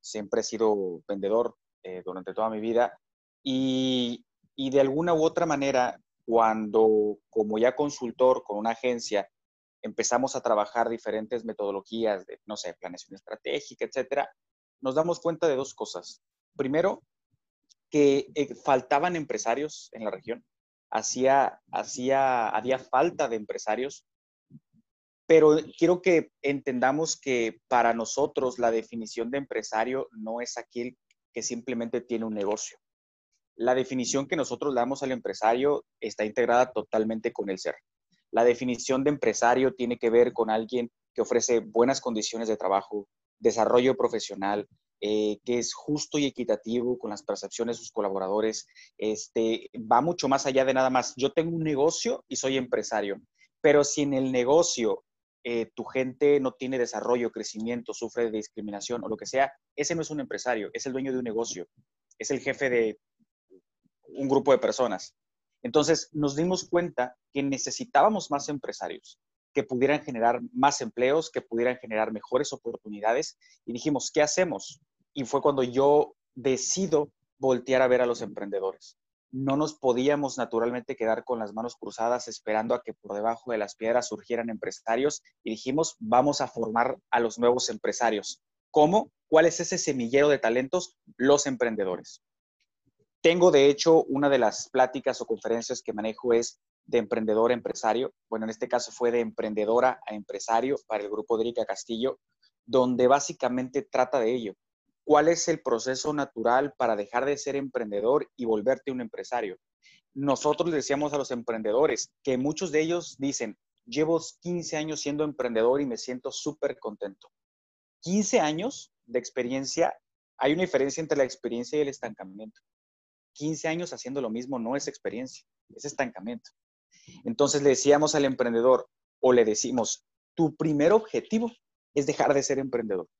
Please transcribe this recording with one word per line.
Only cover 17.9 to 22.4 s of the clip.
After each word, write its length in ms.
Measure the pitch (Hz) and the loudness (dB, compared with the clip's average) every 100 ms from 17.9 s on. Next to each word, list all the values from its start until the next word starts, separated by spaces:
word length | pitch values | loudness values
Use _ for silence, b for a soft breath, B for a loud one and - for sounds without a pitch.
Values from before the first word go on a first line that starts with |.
| 151 143 139 - | 4 6 4 0
eh, 220 | - 139 113 | -4 -4 -4
faltaban 580 | - 131 - 143 175 | 2 2 4 0 2
empresarios 720 | 170 147 110 117 120 151 - - | -2 -4 -4 -2 -2 -4 -10 -18
en 120 | 110 | -8
la 60 | 107 | -8
región. 340 | 95 107 120 _ _ _ _ _ | -8 -8 -10 _ _ _ _ _
Hacía, 720 | 113 110 - 131 139 123 - _ | -4 -4 0 4 4 4 -2 _
hacía, 800 | - 107 - 127 135 135 123 | -6 -6 -4 0 2 4 2